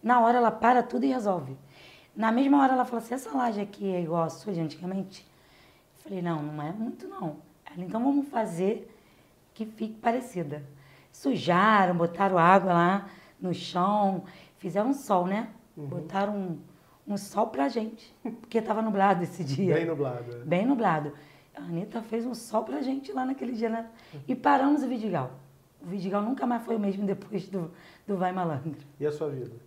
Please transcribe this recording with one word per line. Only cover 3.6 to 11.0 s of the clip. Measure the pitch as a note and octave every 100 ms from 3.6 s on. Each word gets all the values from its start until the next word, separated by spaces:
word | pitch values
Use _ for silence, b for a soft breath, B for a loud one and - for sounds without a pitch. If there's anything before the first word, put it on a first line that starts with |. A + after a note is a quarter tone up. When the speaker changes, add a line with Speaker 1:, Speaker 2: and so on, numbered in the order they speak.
Speaker 1:
aqui | G3+ - G3+
é | F3+
igual | E3+ E3+
a | D#3+
sua | - G#3+
de | F3
antigamente?" | D#3+ - F3 F#3+ F#3+ - - b b b b b b _
Eu |
falei, | - F#3+
"Não, | F3 D#3+
não | D3 D3+
é | D3
muito | G3+ A3+ F4+ F#4
não." | G4 E3+ D3+ - _
Ela, | - F3
"Então | F3+ A3
vamos | C4 C#4+ C4+
fazer | A#3 G#3 E3+ F#3+ A3+ - b b b b b _
que | -
fique | A3 - A3
parecida." | - A#3+ A#3+ B3 F3+ D3+ D3 - - b b